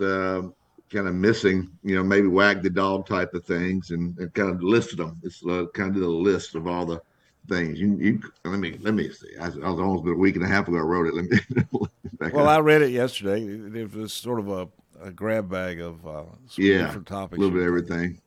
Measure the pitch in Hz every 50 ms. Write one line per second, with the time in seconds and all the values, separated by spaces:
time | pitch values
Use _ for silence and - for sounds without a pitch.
0 | 101 95 95 95 92 92 92 92 92 92 - _ _ _ _ _ _ _ - 107
1 | 98 92 90 90 95 107 113 - - 101 95 92 92 92 - - - 98 95 95
2 | 92 95 98 101 101 95 87 95 101 101 101 95 90 98 87 98 98 95 95 95
3 | 95 - 104 92 90 90 - 87 - - 92 85 87 92 92 95 87 - 87 85
4 | 87 87 87 85 90 85 - 110 101 95 90 92 87 92 113 117 113 - - 82
5 | 85 82 82 82 - 92 - - - 87 87 90 87 85 - - 101 95 98 98
6 | 92 85 82 82 90 101 95 87 85 - - 82 82 90 87 90 87 82 85 82
7 | - _ _ _ _ _ _ _ _ - 95 87 85 80 73 - 92 104 104 73
8 | 71 107 - - - - - _ - 85 95 101 92 85 78 - - 104 110 101
9 | - - - - - - - - 80 87 73 73 71 92 87 82 92 98 95 87
10 | 78 87 85 82 98 98 82 87 87 95 98 101 95 - 85 85 78 78 87 90
11 | 85 82 - 82 90 95 - - - - 127 - - - - - - - _ _
12 | - - - - - - - 147 147 147 151 156 156 151 151 156 147 131 123 123
13 | 123 131 120 - 101 98 98 110 113 101 101 110 107 101 107 117 113 101 101 107
14 | 107 104 - - - 117 123 117 101 101 98 92 92 87 _ _ _ _ _ -
15 | 85 95 90 85 98 110 110 110 104 90 95 92 92 92 87 82 85 87 82 82
16 | 85 82 76 76 78 82 - - - - - - 98 98 98 92 85 76 - 104
17 | 85 - 98 98 98 92 87 87 98 95 87 90 90 87 87 87 85 85 87 85
18 | 85 90 85 - _